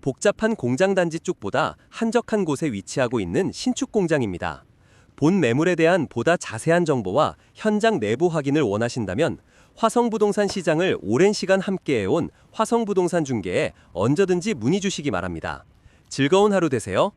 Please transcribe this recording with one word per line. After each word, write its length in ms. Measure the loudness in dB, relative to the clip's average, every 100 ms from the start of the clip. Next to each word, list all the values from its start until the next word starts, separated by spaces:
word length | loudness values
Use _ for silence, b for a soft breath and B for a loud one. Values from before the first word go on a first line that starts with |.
복잡한 520 | -6 0 0 0 -2
공장 400 | -2 -2 2 2
단지 240 | 2 0 -2
쪽보다 600 | -6 -6 -4 -2 -2 -4 b
한적한 560 | -6 -2 -2 0 -2
곳에 260 | -2 -2 -4
위치하고 480 | -6 -6 -2 0 0
있는 320 | -2 -2 -2
신축 420 | -4 -4 -4 -2
공장입니다. 760 | -2 0 0 0 -4 -8 -10 _ _ b b b 0
본 240 | 2 4
매물에 340 | 2 2 0
대한 320 | 2 4 2 0
보다 300 | -2 0 0
자세한 480 | -2 -8 0 2
정보와 520 | 2 0 0 0 0 -2 b
현장 440 | -6 -2 2 2 0
내부 280 | 0 0 0
확인을 340 | 0 0 0
원하신다면 760 | 2 0 -2 -2 -4 -2 -2 -2 b b b -2
화성부동산 720 | 0 2 0 2 0 2 -2
시장을 500 | -2 0 0 2 -2
오랜 320 | 0 2 4
시간 300 | 2 0 0
함께해온 680 | 0 -6 -2 -2 2 0 -2 b b
화성부동산 720 | -6 -2 0 0 0 0 0
중개에 480 | -2 -4 -2 -2 -4 -6 b
언제든지 580 | -2 0 2 2 2 0
문의 300 | -2 0 0
주시기 280 | 0 -4 -4
바랍니다. 540 | -4 -4 -8 -8 -10 -14 _ b b b
즐거운 420 | -2 2 4 4
하루 160 | 4 0
되세요. 440 | -2 -2 0 0